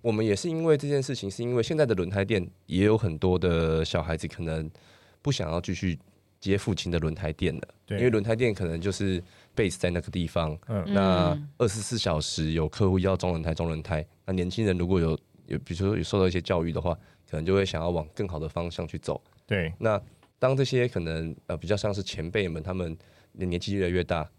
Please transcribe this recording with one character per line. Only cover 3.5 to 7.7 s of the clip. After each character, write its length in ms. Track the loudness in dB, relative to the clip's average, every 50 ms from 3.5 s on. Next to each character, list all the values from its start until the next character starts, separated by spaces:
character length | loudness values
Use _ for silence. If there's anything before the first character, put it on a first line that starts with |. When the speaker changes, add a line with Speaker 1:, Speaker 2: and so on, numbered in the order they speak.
| 4 4 4 4 2 2 0
Speaker 1:
小 200 | 0 0 -2 0
孩 140 | 0 -2
子 100 | -4 -4
可 160 | -8 -8 -6 -6
能 260 | -4 -4 -4 -4 -6 -10 -14 _ -20 -20 -20 _ _ _ _
不 100 | _ -2
想 180 | -2 -2 -2 -2
要 100 | -2 -4
继 140 | -2 -4 -4
续 240 | -2 -2 -2 -2 -4 -8 _ _ _ _ _ _ _
接 180 | 0 0 0
父 180 | 2 2 -2 -2
亲 160 | -2 -2 -2
的 80 | -2 0
轮 140 | 0 -2 -2
胎 180 | -2 -4 -6 -2
店 220 | 0 -2 -2 -2
了， 60 | -4 -10 -12